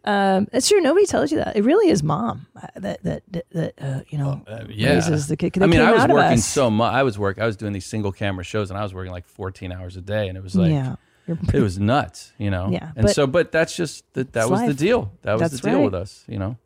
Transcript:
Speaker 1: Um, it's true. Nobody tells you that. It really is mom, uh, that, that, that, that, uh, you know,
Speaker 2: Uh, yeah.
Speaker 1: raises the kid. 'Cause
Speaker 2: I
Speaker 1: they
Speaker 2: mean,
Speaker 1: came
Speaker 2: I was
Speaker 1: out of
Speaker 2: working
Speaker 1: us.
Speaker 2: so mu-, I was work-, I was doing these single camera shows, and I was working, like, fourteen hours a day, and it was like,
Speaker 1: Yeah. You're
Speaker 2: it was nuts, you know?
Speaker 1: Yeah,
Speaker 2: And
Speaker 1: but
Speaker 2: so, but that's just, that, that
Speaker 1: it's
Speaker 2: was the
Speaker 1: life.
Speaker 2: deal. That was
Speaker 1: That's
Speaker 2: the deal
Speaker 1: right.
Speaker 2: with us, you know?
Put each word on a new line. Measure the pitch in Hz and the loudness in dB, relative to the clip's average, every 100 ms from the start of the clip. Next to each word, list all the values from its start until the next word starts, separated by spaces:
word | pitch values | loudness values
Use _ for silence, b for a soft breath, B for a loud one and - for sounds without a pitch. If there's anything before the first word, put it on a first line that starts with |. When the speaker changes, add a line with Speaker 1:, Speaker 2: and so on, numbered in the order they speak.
Speaker 1:
Um, | - 202 196 190 208 | 0 0 2 2 2
it's | 247 - | 0 2
true. | 415 | 4
Nobody | 294 349 403 | 4 4 2
tells | - 285 | 2 0
you | 311 | -2
that. | - - | -2 0
It | |
really | 214 370 381 | 2 4 4
is | 190 | 2
mom, | 156 156 233 120 - 120 | 0 -2 -4 -6 -14 -20
uh, | - - | -18 -10
that, | 190 175 | -10 -6
that, | 170 151 _ | -6 -8 _
that, | 170 - | -12 -8
that, | 170 160 - | -6 -6 -6
uh, | 139 135 - | -8 -8 -6
you | 147 | -4
know, | 139 135 - | -4 -4 -10
Speaker 2:
Uh, | 113 110 | -14 -12
yeah. | 107 120 170 | -2 2 2
Speaker 1:
raises | 165 151 143 | 2 0 -2
the | 156 | -2
kid. | 175 | -2
'Cause | 185 | 2
Speaker 2:
I | 190 | 4
Speaker 1:
they | |
Speaker 2:
mean, | 165 | 6
Speaker 1:
came | 165 | 6
Speaker 2:
I | |
was | 220 | 6
Speaker 1:
out | 269 | 6
of | - | 4
Speaker 2:
working | 165 165 | 6 4
Speaker 1:
us. | - | 2
Speaker 2:
so | 147 127 | 2 2
mu-, | 107 | 4
I | 117 120 | 2 2
was | 139 104 | 0 0
work-, | 101 98 | -2 0
I | 113 | -4
was | 101 | -2
doing | 104 | -6
these | 101 - | -6 -6
single | 110 101 | -4 -4
camera | - 101 92 87 | -2 -4 -4 -6
shows, | 110 98 | -4 -4
and | 98 | -6
I | |
was | 104 | -8
working, | 92 92 | -8 -10
like, | 90 - | -12 -14
fourteen | - 95 - 92 | -10 -10 -8 -12
hours | 90 90 92 | -10 -12 -14
a | |
day, | 92 107 98 | -6 -4 -4
and | 92 | -6
it | |
was | 95 185 | -4 0
like, | 170 | 2
Speaker 1:
Yeah. | 151 131 - _ _ - | 2 -2 -8 _ _ -10
You're | 165 - | -6 0
Speaker 2:
it | 139 | 0
was | 110 92 | 0 0
nuts, | 101 139 - - - _ | 0 0 -2 -12 -20 _
you | 101 | -4
know? | 92 95 | -2 -2
Speaker 1:
Yeah, | 175 - 135 | -4 -6 0
Speaker 2:
And | 202 | 2
Speaker 1:
but | 190 | 4
Speaker 2:
so, | 135 | 2
but | 170 160 | 2 0
that's | 160 160 - | 0 -2 -4
just, | 156 - _ | -6 -8 _
that, | - 131 | -8 -4
that | 117 | -2
Speaker 1:
it's | 113 | 0
Speaker 2:
was | 185 | 2
the | 240 | 0
Speaker 1:
life. | 139 | 0
Speaker 2:
deal. | 170 240 110 - | 2 0 -2 -8
That | - | -2
was | 110 | 0
Speaker 1:
That's | 165 131 | 0 -2
Speaker 2:
the | - | 0
deal | - | 2
Speaker 1:
right. | 285 | 0
Speaker 2:
with | 90 | -2
us, | 101 - - | -8 -14 -10
you | 107 | -6
know? | 98 123 | -6 -8